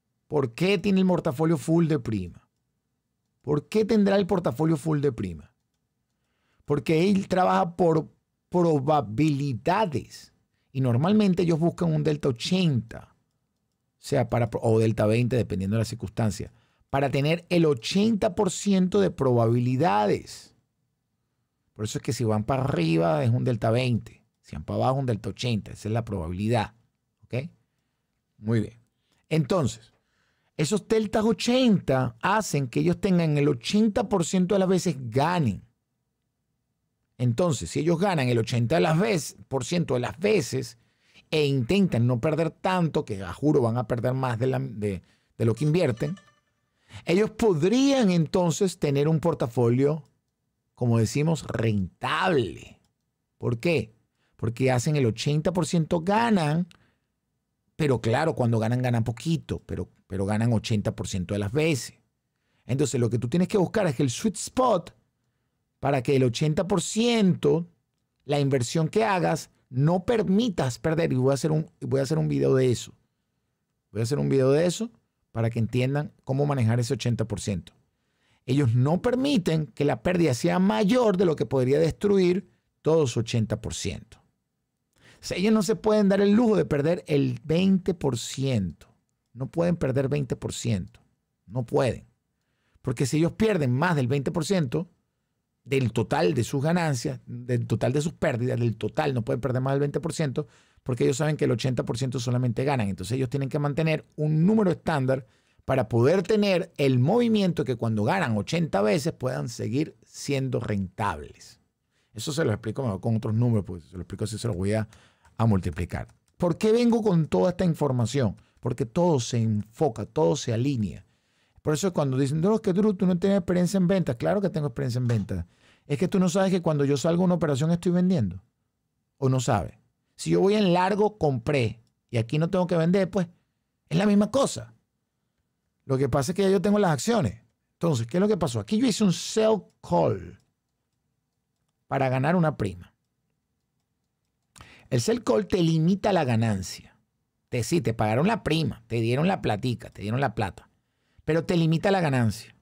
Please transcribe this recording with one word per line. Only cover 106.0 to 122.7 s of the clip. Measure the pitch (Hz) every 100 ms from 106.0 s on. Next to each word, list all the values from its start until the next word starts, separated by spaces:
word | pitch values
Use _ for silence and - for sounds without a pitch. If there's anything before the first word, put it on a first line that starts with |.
| 131 196
tener | 185 214 202 175 - -
el | 139 127
movimiento | 135 240 233 214 185 160
que | 135 120
cuando | 117 107
ganan | 113 190 135 107
ochenta | - 165 151 190
veces | 214 175 160
puedan | - 127 143 135
seguir | 117 107 127 160 -
siendo | _ - - 135 131 123
rentables. | - 104 92 - 101 73 65 - - - _ _ _ _ _
Eso | 113 156
se | 143
lo | 143
explico | 104 110 113
mejor | 127 98
con | 117 110
otros | 110
números, | 110 123 110 87
porque | 90
se | -
lo | 92
explico | 82 95
así, | 104 107
se | 117
lo |
voy | 90 98
a, | 107 107 - _ _ _ -
a | 113
multiplicar. | 95 90 85 87 65 - _ _ -
¿Por | 175 165
qué | 220
vengo | 233 240 226
con | 214 170 147
toda | 185 185
esta | 175 185
información? | 151 143 123 113 139 107 - _ _
Porque | 123 123 123
todo | 175 175 143
se | 120 120
enfoca, | 113 104 - - 151 117 101
todo | 151 165 151
se | -
alinea. | 110 139 127 98 64 - _ _ _ _ _
Por | 147
eso | 151 190
cuando | 180 143 131
dicen, | 139 156
"No, | 190
es | 220
que | 208